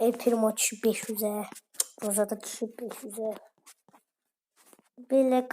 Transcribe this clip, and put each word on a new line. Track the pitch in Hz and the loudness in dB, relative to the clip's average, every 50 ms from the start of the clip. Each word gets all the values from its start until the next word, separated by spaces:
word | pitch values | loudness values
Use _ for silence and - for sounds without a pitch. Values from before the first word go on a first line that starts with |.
| 226 | 4
El | 240 | 2
Primo | 240 - - 247 233 226 220 220 220 - | 2 2 2 2 4 4 4 2 2 2
düşüb | - - 226 208 - | 0 -2 -2 0 2
beş | 226 214 - - - | 2 2 2 -2 -6
yüzə. | 220 202 220 208 208 208 202 - - - - _ _ - - - - - - | -4 -2 -2 -2 -2 -4 -6 -8 -10 -16 -20 _ _ -4 -4 -4 -6 -6 -4
Roza | 208 202 208 208 208 | -2 0 0 0 0
da | 220 208 | -2 -4
düşüb | - - - - 233 220 - - | -8 -10 -8 -8 -8 -8 -8 -10
beş | 247 214 - - 269 214 | -10 -10 -10 -10 -12 -12
yüzə. | 202 226 220 220 202 - - - _ _ _ - - _ _ _ _ _ _ _ _ _ _ _ _ _ _ _ _ _ _ _ - _ _ _ _ - 247 - | -8 -6 -6 -6 -6 -8 -12 -20 _ _ _ -20 -20 _ _ _ _ _ _ _ _ _ _ _ _ _ _ _ _ _ _ _ -20 _ _ _ _ -20 -4 2
Belə | 262 269 262 262 254 254 247 254 | 4 4 4 6 4 2 2 2